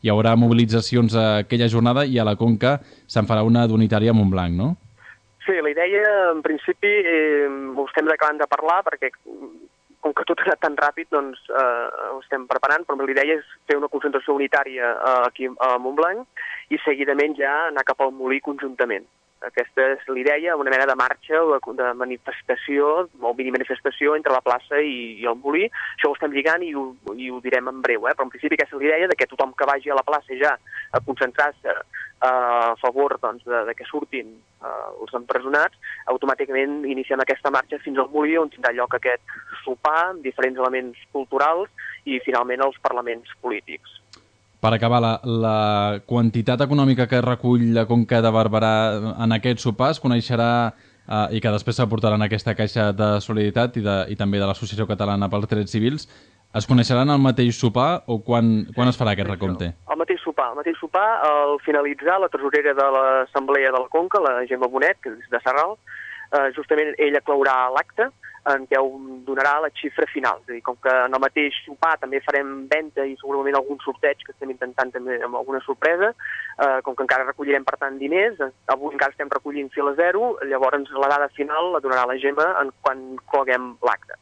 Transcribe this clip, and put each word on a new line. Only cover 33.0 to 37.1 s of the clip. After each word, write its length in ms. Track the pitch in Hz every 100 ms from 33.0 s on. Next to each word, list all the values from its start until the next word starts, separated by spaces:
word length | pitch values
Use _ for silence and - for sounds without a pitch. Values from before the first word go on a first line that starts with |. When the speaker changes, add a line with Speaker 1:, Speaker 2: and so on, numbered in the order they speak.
| 143 131
Speaker 2:
doncs, 220 | 117 117
de, 220 | - 120 110
de 100 | 117
que 100 | 120
surtin, 480 | 151 - 131 110 113 _ _
eh, 240 | - 110 104 92
els 120 | 110
empresonats, 640 | 123 120 123 131 147 170 _ - - -
automàticament 760 | 127 135 131 135 135 139 147 139
iniciem 300 | 135 131